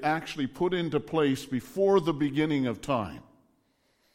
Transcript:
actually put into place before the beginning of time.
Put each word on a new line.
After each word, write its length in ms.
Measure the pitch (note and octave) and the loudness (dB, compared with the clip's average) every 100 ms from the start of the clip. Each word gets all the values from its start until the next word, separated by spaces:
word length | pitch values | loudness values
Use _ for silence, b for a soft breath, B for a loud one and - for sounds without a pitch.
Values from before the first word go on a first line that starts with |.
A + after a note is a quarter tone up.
actually 420 | D#3 D#3+ D#3 - C3 | -2 -2 -4 -6 -6
put 260 | - F3+ | -2 -2
into 280 | F3+ E3+ C#3+ | 0 0 -2
place 440 | - D#3+ D3 C3 | -2 2 2 0
before 540 | - B2+ - - G3 G3 | -2 -6 -4 0 4 6
the 140 | D#3+ | 4
beginning 560 | D3 D3 C3+ D#3 D3 B2+ | 0 0 2 2 2 0
of 120 | G#2+ | -2
time. 440 | - B2+ F#2+ - - _ _ _ _ _ b b b | -2 -2 -2 -8 -18 _ _ _ _ _ b b b